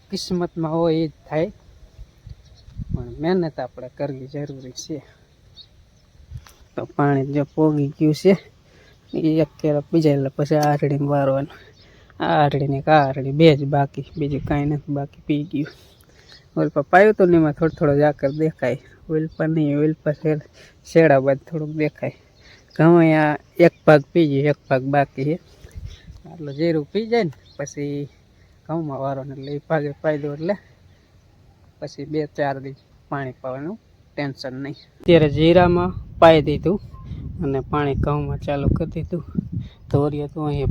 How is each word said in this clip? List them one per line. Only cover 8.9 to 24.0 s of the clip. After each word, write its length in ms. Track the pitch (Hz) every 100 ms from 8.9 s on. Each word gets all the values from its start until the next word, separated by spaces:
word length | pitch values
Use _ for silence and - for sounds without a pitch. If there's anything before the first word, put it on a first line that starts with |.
| _ _
એ 260 | - 160 160
એક 80 | 151 -
કેરો 200 | 156 147
પી 200 | - 165
જાય 140 | 156 139
એટલે 140 | 135
પછી 260 | - 147 151
આ 160 | 147
આરડીને 360 | 147 143 143 143
વારવાનું. 500 | 143 135 135 143 - - _ - - _ -
આ 240 | 170 156
આરડી 240 | 147 139 139
ને 100 | 139
એક 100 | 156
આ 200 | 156 135
આરડી, 240 | 135 131
બે 240 | 143 165 143
જ 100 | 139
બાકી, 400 | 143 139 - 135 160
બીજું 240 | 143 135
કાંઈ 240 | - 147 147
નથી 280 | 147 151
બાકી, 280 | 143 143 - -
પી 160 | 147
ગયું. 220 | 143 143 156 - - _ _ _ _ - _ 165
ઓલપા 200 | 151 151
પાયું 320 | - 180 214
તો 120 | 208 180
ને 120 | 170
એમાં 160 | 151
થોડો 220 | - 160 -
થોડો 220 | 151 143
ઝાકર 340 | 147 143 139
દેખાય. 460 | 151 160 - 127 135 - _ -
ઓલપા 380 | 156 160 - 160
નહીં, 300 | 160 147 143
ઓલપા 340 | 156 156 156
શેર-, 380 | 143 156 151 - _ - _ -
શેરડા 340 | 165 160 135
બાદ 180 | 139 135
થોડુંક 380 | - 160 151 156
દેખાય. 360 | 151 - 131 - _ _ - - _ -
ઘઉં 240 | 160 170
અહીંયા 380 | 160 156 151 151 _ -
એક 140 | 170 _ -
ભાગ 160 | 151